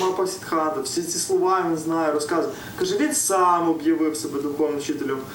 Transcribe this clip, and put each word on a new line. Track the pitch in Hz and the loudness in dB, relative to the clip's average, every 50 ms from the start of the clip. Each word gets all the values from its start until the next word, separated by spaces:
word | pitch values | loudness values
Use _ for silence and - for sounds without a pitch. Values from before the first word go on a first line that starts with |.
| 185 | 0
Апа | 185 - 190 185 | 0 0 0 -2
Сіддханта, | - - - - - 170 160 156 156 302 - | -2 -4 -6 -6 -2 0 0 0 0 0 -2
всі | - - - - | -4 -4 -4 -4
ці | 170 - - | -4 -2 -4
слова | - - - 381 - 359 370 381 370 175 170 | -4 0 0 2 2 4 4 4 2 2 0
він | 165 | -2
знає, | 156 156 - 165 165 160 151 151 | -2 -2 0 0 2 2 2 2
розказує. | 151 - - 170 160 - - - - - - - - | 0 0 0 0 0 0 -2 -4 -8 -10 -10 -6 -4
Каже, | 370 185 202 | -2 0 0
він | 208 294 302 - | 0 0 0 0
сам | - - - 381 381 359 180 175 170 170 165 | 0 0 2 2 4 4 4 4 4 4 2
об'явив | 156 - 147 165 165 156 160 151 - | 2 2 2 2 2 2 2 0 -2
себе | - - 143 135 139 | -2 -6 -6 -4 -4
духовним | 147 147 143 - 156 143 143 143 | -4 -2 0 0 0 0 0 -2
вчителем. | - - 143 139 135 131 135 135 - - - | -4 -4 -4 -4 -4 -4 -4 -4 -6 -8 -10